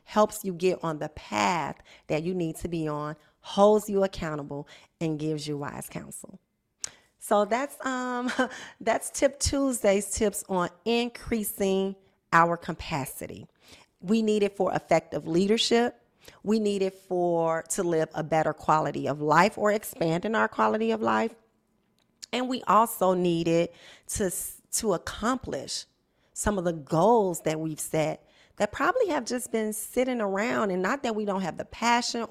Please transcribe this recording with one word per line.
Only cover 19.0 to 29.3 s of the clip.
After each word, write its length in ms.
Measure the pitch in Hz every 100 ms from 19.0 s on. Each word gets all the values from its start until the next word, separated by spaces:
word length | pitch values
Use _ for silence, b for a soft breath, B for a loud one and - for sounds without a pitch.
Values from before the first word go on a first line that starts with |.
| 135
of 160 | 147
life 340 | 151 156 202 -
or 160 | 208
expand 540 | 214 - - 165 165 208
in 80 |
our 140 | 220 214
quality 420 | - 220 214 226
of 100 | 220
life. 340 | 226 220 226 - _ _ _ _ _ _ _ - -
And 160 | 240 254
we 160 | 254
also 500 | - 202 226 - 185
need 340 | 185 180 170 165
it 260 | 165 170 B B B - -
to, 80 |
s-, 360 | 190 - - - -
to 200 | - 226
accomplish 920 | 170 - - 220 262 - 131 120 - - _ _ _ _
some 220 | - 220 202
of 80 |
the 80 | 175
goals 680 | 165 135 165 196 240 190 165
that 180 | 156 156
we've 180 | 160 151
set 480 | - 160 151 - _ b b -
that 160 | 208
probably 360 | - 294 494 403
have 140 | 302
just 300 | 220